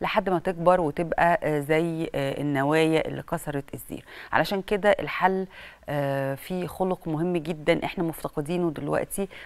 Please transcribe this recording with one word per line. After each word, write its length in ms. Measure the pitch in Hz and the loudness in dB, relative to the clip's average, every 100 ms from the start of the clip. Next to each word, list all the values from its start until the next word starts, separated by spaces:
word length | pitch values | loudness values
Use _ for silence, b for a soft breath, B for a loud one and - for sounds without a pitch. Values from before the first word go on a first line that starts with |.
لحد 280 | 180 214 190 | -2 0 0
ما 100 | 170 | 0
تكبر 420 | 190 170 170 180 | -2 2 4 4
وتبقى، 600 | 156 160 165 - 170 170 | 2 -2 -2 2 4 4
آه، 180 | 151 151 | 0 0
زي، 500 | 143 156 170 160 165 | 2 2 2 -2 -4
آه، 260 | - 139 - | -2 -2 -2
النوايا 680 | 147 139 139 160 160 160 - | -2 0 2 4 4 4 0
اللي 140 | 139 | -6
كسرت 520 | - 165 - 143 - | -6 -6 -4 -6 -6
الزير. 300 | 120 - - - B B | -12 -12 -12 -12 B B
علشان 300 | 127 160 196 | 0 2 -2
كده 280 | 185 208 208 | -2 2 6
الحل، 560 | - 147 - 185 190 190 B B B - | 6 6 2 2 2 -2 B B B -6
آه، 460 | 147 139 139 135 | -2 0 0 -2
في 320 | 139 - 180 170 | -4 -6 -6 -4
خلق 420 | - 185 180 170 | -2 -2 -2 -4
مهم 280 | 151 180 175 | -2 0 -2
جدا 480 | 151 151 147 160 | -4 -4 0 0
احنا 200 | - - | 0 -4
مفتقدينه 680 | 165 151 156 - 147 175 175 | -4 -4 -6 -6 -4 -2 -2
دلوقتي، 580 | 143 143 151 - - 190 B | -2 -2 -2 -2 -6 -8 B